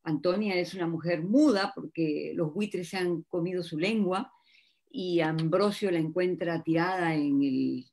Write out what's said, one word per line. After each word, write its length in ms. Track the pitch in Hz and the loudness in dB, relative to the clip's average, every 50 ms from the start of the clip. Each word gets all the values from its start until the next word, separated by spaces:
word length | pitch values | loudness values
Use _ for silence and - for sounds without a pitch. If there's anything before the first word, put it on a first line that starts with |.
| - | -4
Antonia 520 | 165 156 139 - 180 185 208 214 202 185 | -2 -2 0 0 0 0 2 0 0 0
es 180 | 180 170 170 190 | 0 -2 -2 -4
una 120 | 190 170 165 | -4 -4 -2
mujer 340 | 165 160 151 170 170 156 | -2 -2 -2 -2 -2 -2
muda 500 | 165 190 220 277 302 294 214 190 196 202 - | 0 2 4 6 6 6 4 2 0 -2 -4
porque 580 | - 156 - - 165 165 151 147 151 151 156 - | -8 -12 -8 -4 -2 -2 0 0 -2 -4 -4 -2
los 180 | 170 170 151 147 | -2 -2 -2 -2
buitres 340 | 196 214 208 - 180 175 165 | -2 -4 -4 -4 -6 -6 -6
se 80 | - | -4
han 260 | 185 180 175 175 165 165 | -2 0 0 -2 -2 -4
comido 380 | _ - 175 170 185 180 180 | _ -4 -2 -2 -2 -2 -4
su 160 | 170 160 160 151 | -6 -4 -4 -2
lengua 540 | 170 208 226 220 196 175 185 196 262 - _ _ _ _ _ _ _ _ _ _ _ _ | 0 0 2 2 2 0 0 -2 -4 -6 _ _ _ _ _ _ _ _ _ _ _ _
y 300 | - - 185 180 175 170 | -8 -6 -2 0 2 2
Ambrosio 720 | 160 156 160 160 160 160 165 185 208 208 202 - 214 190 | 2 2 2 0 0 2 2 4 2 2 0 0 -2 0
la 80 | 175 165 | 0 0
encuentra 640 | 160 160 160 185 180 180 180 165 185 170 165 160 | 0 0 0 0 0 0 0 -2 -2 -2 -4 -2
tirada 520 | 160 165 160 165 170 185 190 185 170 160 156 | 0 0 2 2 2 2 0 0 0 0 0
en 280 | 151 147 143 139 139 | 2 2 2 2 2
el, 420 | 139 139 131 131 131 131 131 127 127 _ | 2 2 2 0 0 -2 -2 -4 -8 _